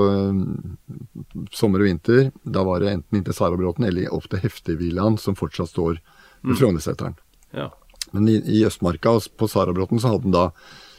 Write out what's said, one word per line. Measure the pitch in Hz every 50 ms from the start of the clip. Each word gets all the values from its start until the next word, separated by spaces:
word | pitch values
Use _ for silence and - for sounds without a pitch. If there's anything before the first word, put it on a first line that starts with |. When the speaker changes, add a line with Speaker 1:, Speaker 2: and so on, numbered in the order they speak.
| 101 98 98
Speaker 1:
eh, | 98 98 98 98 95 90 - - - - 95 - - _ - - - 123 - - - - - - - - -
sommer | - - 120 104 95 92
og | 101 98
vinter, | 87 78 - - 117 127 135 131 - - - 107
da | 101 95 95
var | 92 90 90
det | 101 101 101
enten | 85 - _ 110 101
inntil | 85 - -
Sarabråten | - 104 85 87 90 92 90 85 - 120
eller | 98 87 87 64 - 80
opp | 82 - -
til | - 90
Heftigvillaen, | - - - - - 90 82 78 87 85 85 90 101 110 110 107
som | - 101 95
fortsatt | - 87 76 - - 90 - -
står | 92 85 82 82 80 - _ _ - - - _ _ -
ved | 131 123
Speaker 2:
Mm. |
Speaker 1:
Frognerseteren. | 120 135 107 85 78 - - - - - - 87 - _ _ _ _ _ _ -
Speaker 2:
Ja. | 73 71 71 - - _ _ - - - - -
Speaker 1:
Men | 101 107 113
i, | 110
i | 104 - - 107 110 110
Østmarka, | 98 - - 101 87 - - - 113 117
altså | 110 - - -
på | - 113 107
Sarabråten, | - 101 92 92 87 92 95 - 117 113
så | 113 123 107
hadde | 85 -
han | 95
da, | 90 87 92 87 - - - - - - - - -